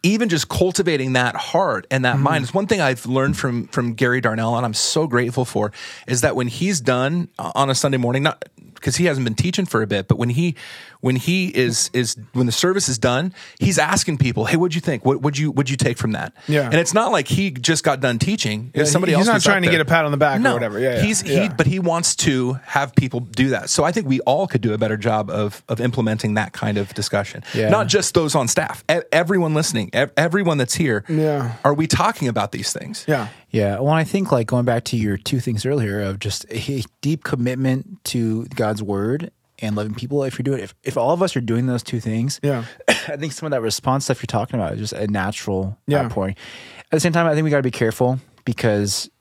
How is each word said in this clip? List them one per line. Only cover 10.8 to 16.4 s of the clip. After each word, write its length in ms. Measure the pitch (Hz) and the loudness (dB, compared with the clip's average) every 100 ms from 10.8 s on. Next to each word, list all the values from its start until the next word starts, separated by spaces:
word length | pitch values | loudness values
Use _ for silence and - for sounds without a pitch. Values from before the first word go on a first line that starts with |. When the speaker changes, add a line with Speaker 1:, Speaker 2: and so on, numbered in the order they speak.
| - - | -20 -4
Speaker 1:
when 140 | 127 | 0
he 320 | 127 - 185 180 | 0 0 0 0
is, 340 | - 123 117 - | 0 0 0 -2
is, 220 | 123 120 - 107 | -2 -2 -6 -6
when 120 | 123 123 | -2 0
the 40 | |
service 380 | 110 175 196 139 | 2 0 0 -2
is 80 | 120 | 0
done, 340 | 123 123 180 - - - | 2 2 -2 -6 -20 -2
he's 180 | 196 160 | 0 2
asking 380 | 151 196 - 143 | 2 2 0 2
people, 280 | 131 104 | 2 2
"Hey, 120 | 110 165 | 0 2
what'd 160 | 175 | 2
you 60 | 160 | 0
think? 220 | 175 127 | -2 0
What, 160 | 127 139 | 2 2
what'd 160 | 139 139 | 0 0
you, 140 | 156 | 0
what'd 180 | 135 135 | 0 0
you 80 | 135 | 0
take 200 | 123 120 | 0 0
from 120 | 117 | -2
that?" 200 | 107 - _ | -2 -6 _